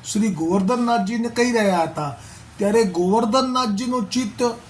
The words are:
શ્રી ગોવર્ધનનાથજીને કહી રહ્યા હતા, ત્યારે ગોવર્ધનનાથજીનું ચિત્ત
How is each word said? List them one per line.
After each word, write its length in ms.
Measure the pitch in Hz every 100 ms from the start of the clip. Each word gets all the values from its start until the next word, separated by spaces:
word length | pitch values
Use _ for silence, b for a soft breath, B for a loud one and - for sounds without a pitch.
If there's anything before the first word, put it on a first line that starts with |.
| -
શ્રી 160 | 208 220
ગોવર્ધનનાથજીને 1000 | 151 165 196 190 247 240 233 196 233 233
કહી 240 | 233 247
રહ્યા 300 | 233 202 180
હતા, 340 | 160 - 147 131 B B B -
ત્યારે 280 | 202 226
ગોવર્ધનનાથજીનું 1300 | 208 170 180 220 233 262 262 254 247 202 247 254 196
ચિત્ત 320 | 247 220 - 240 226